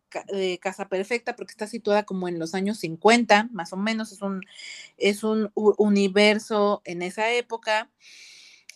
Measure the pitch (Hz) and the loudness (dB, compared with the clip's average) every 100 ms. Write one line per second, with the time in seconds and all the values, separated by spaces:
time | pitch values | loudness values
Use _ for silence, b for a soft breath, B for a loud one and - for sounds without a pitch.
0 | _ - - 196 190 180 190 185 202 190 | _ -12 -6 -4 -2 -4 -6 -8 -6 -4
1 | 226 240 240 233 196 - 214 226 208 208 | -2 -4 -6 -10 -14 -10 -10 -6 0 0
2 | 208 190 180 170 165 190 196 220 165 165 | 0 -4 -4 -4 -4 -4 -4 -4 -8 0
3 | 208 240 226 208 226 220 170 190 208 220 | 4 4 6 4 4 -6 -8 -4 -4 -4
4 | 220 190 196 190 190 B B B B - | -8 -8 -8 -8 -12 B B B B -2
5 | 196 208 220 220 214 - 214 - 208 202 | -2 0 -2 0 -2 2 4 4 4 4
6 | 196 190 208 214 - 214 202 202 - 175 | 4 6 6 4 0 0 2 0 -6 -8
7 | 180 190 220 240 240 226 220 214 233 _ | -8 -4 -2 -2 -4 -8 -2 -4 -4 _
8 | B B B B B B B | B B B B B B B